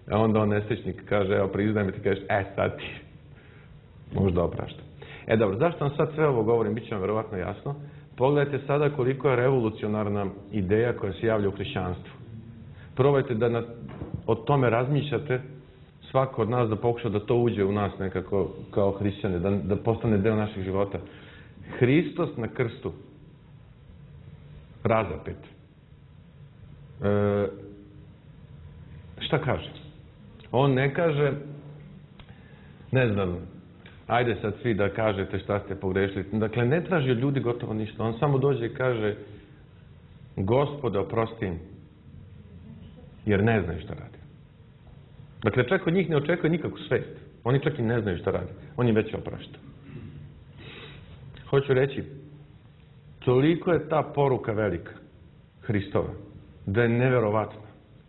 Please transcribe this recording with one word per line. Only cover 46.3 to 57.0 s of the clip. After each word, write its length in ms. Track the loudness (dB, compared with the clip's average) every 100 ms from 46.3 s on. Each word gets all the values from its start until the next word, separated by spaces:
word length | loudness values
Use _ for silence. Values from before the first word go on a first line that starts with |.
| 2 2
nikakvu 280 | 2 -2 -8
svest. 320 | -2 0 0 -10 -18 -6
Oni 160 | 2 2
čak 160 | 2 0
i 20 |
ne 200 | 2 2
znaju 160 | 0 0
šta 140 | 0
rade. 200 | -2 -4 -10 -10 0
On 100 | 4
im 80 | 4
već 180 | 2
oprašta. 460 | -2 -8 -10 -12 -18 -20 -20 -16 -16 -14 -16 -18 -20 -20 -18 -18 -16 -16 -18 -18 -18 -18 -18 0
Hoću 240 | 2 4
reći, 300 | 4 4 0 -10 -12 -18 -20 -20 -20 -20 -20 -20 -20 -20 -4
toliko 520 | 2 4 6 4 2
je 180 | 2 2
ta 140 | 0 0 2
poruka 360 | 2 2 0
velika, 420 | 0 0 -2 -6 -16 -20 -20 -20 -20 -20 -10
Hristova, 520 | -2 -2 0 0 -2 -6 -14 -20 -20 -10 -2
da 160 | 2
je 80 | 4
neverovatna. 720 | 4